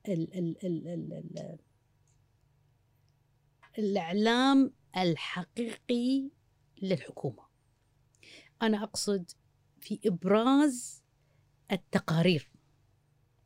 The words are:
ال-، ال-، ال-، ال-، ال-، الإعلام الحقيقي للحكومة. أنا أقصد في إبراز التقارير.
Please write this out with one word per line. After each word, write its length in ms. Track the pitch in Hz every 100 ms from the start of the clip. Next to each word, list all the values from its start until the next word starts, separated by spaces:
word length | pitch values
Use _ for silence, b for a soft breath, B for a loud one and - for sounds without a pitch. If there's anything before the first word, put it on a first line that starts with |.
| 208
ال-، 300 | 170 165 185
ال-، 280 | 165 160 180
ال-، 220 | 165 165
ال-، 240 | 170 156
ال-، 460 | 160 160 165 - 165 _ _ _ _ _ _ _ _ _ _ _ _ _ _ _ _ _ _ _ _ - -
الإعلام 960 | 208 196 170 202 220 240 269 277 262 - _ 185
الحقيقي 1300 | 180 151 - 180 170 - 233 - - 240 247 269 269 - _ _ _ -
للحكومة. 600 | 190 180 - - 143 107 _ _ _ _ _ _ _ _ B B B _
أنا 200 | 226 208
أقصد 480 | 214 - - 202 175 - _ _ _ _
في 200 | - 208
إبراز 1000 | - 170 185 214 240 277 302 247 - - _ _ _ _ _ _ -
التقارير. 800 | 196 - 196 - 160 175 156 - _ _ _ _ _ _ _ _ _